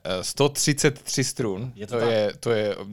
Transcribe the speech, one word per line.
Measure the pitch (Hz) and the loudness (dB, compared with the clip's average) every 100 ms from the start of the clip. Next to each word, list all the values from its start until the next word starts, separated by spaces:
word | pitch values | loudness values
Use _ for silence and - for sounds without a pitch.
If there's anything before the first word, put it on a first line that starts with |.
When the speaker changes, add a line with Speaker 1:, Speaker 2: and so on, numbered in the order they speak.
Speaker 1:
eh, | - 92 | -4 -4
sto | - - 143 | -2 2 2
třicet | 139 - 143 156 135 | 2 0 2 2 2
tři | - - | -2 -2
strun. | 131 - 117 92 127 120 | -2 -2 -2 -2 -6 -10
Speaker 2:
Je | 104 | -6
to | 120 | 0
Speaker 1:
To | |
Speaker 2:
tak. | 117 | 2
Speaker 1:
je, | 110 104 - | 2 0 -2
to | 123 | 0
je | 110 104 98 98 | 0 0 -2 -8